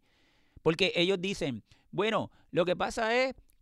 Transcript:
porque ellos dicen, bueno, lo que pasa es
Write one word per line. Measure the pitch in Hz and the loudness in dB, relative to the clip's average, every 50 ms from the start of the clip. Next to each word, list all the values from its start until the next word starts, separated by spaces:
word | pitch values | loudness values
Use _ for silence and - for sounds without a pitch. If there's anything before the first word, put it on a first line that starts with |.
| _ _ _ _ _ _ _ _ _ _ _ - | _ _ _ _ _ _ _ _ _ _ _ -2
porque | - 160 170 160 190 175 156 | 0 0 2 2 2 0 2
ellos | 170 175 185 196 180 | 2 2 2 2 0
dicen, | 170 190 196 - 180 143 123 104 - _ _ _ _ _ | -2 -4 -4 -4 -4 -4 -6 -6 -10 _ _ _ _ _
bueno, | - 156 202 226 220 180 113 - - _ _ _ | -4 -2 0 0 0 0 -2 -4 -8 _ _ _
lo | - 127 139 | 0 0 2
que | 170 180 | 2 0
pasa | 180 196 - - 240 226 220 233 | 0 -2 -4 -2 -2 -2 0 2
es | 247 262 269 254 - - _ _ _ | 2 0 0 -2 -8 -16 _ _ _